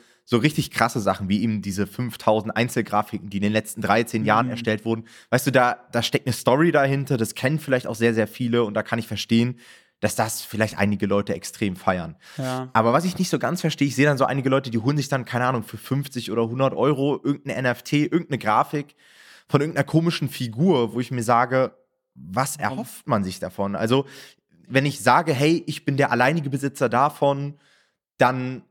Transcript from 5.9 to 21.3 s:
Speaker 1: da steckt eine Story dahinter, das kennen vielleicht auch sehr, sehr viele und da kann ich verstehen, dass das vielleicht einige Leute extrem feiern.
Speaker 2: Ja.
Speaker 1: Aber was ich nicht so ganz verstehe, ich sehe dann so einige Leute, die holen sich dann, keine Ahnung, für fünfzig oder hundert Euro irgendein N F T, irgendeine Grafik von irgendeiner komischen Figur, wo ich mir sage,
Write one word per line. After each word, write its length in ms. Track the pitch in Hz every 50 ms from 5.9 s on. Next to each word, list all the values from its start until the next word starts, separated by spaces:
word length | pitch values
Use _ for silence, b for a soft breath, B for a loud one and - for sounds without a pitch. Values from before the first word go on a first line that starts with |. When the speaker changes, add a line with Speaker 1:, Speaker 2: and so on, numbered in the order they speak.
| -
Speaker 1:
da 80 | 120
steckt 260 | 117 - - - -
eine 60 | 127 117
Story 400 | - - 123 127 147 170 175 151
dahinter, 420 | 147 139 135 139 139 135 131 139
das 200 | 110 113 - -
kennen 240 | - - 131 156 147
vielleicht 280 | - 139 131 123 -
auch 80 | - 113
sehr, 180 | 107 117 117 113
sehr 140 | 113 -
viele 360 | - - - 127 117 117 120 117
und 100 | 101 104
da 100 | 110 104
kann 160 | - 120 117
ich 80 | 110
verstehen, 520 | - 107 101 - - 117 117 120 123 127 B B B B B B B B B
dass 160 | - 107 -
das 260 | - 110 110 - -
vielleicht 360 | - - - 104 110 - -
einige 280 | - 101 104 104 92 107
Leute 260 | 98 101 101 101 - 98
extrem 420 | 92 - - - - 113 98 90
feiern. 420 | - - 98 92 90 82 80 156 B B B B
Speaker 2:
Ja. 320 | B 131 127 127 131 131 127 -
Speaker 1:
Aber 200 | 113 110 117 123
was 120 | 160 170
ich 120 | 185 -
nicht 120 | - 185 -
so 100 | 165 127
ganz 220 | - 117 175 -
verstehe, 260 | - 156 - - 143
ich 80 | 143 113
sehe 100 | 123 143
dann 120 | 151 139
so 80 | 123 135
einige 240 | 120 135 139 127 135
Leute, 200 | 131 135 135 123
die 80 | 113
holen 200 | 113 107 135 151
sich 120 | 147 - -
dann, 160 | 139 127 117
keine 200 | - - 120 123
Ahnung, 180 | 127 131 117 107
für 140 | - -
fünfzig 540 | 107 - - 131 143 135 - - 120 113 -
oder 160 | 107 117 117
hundert 260 | 110 123 131 135 131 -
Euro 460 | - 120 143 147 127 139 147 139 - -
irgendein 340 | 143 143 - - 139 85
N 80 | 123 131
F 180 | 123 120 - -
T, 200 | - 147 147 147
irgendeine 340 | - 151 175 - - 139 110
Grafik 560 | - 107 107 123 - - - 147 143 _ _ B B B B B B B B B B
von 140 | - - 139
irgendeiner 240 | 143 160 - 143 139
komischen 440 | - - 160 165 170 - - 147 -
Figur, 640 | - - 127 113 107 117 170 190 165 123 117 104 110
wo 60 | 123
ich 120 | 123 -
mir 120 | 131 123 107
sage, 540 | 117